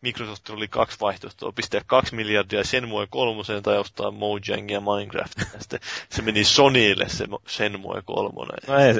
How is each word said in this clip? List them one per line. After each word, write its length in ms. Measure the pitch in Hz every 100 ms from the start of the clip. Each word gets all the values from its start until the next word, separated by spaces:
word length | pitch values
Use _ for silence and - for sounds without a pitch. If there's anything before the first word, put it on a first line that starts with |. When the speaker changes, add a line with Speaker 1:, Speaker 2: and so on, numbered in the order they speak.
Speaker 1:
Microsoftilla 560 | 123 117 110 104 - 107
oli 100 | 104
kaksi 300 | - 113 -
vaihtoehtoa, 500 | 104 95 - - -
pistää 300 | 101 117 101 -
kaksi 280 | 127 131 113
miljardia 480 | 107 107 98 104
Shenmue 440 | 98 131 120 104 101
kolmoseen 540 | - 123 107 104 104
tai 140 | 104 104
ostaa 340 | 101 - 104
Mojang 600 | 104 104 104 101 104 101
ja 100 | 101
Minecraft. 520 | 101 101 104 - - - -
Ja 60 | -
sitten 200 | - - - - -
se 120 | -
meni 220 | 113 107
Sonylle 640 | 101 - 139 131 107 95 101
se 160 | - 107
Mo-, 160 | 101 -
Shenmue 520 | - 107 101 95 92 101
kolmonen. 540 | - 101 - - - -
Speaker 2:
No 100 | 139
ei, 180 | 139 113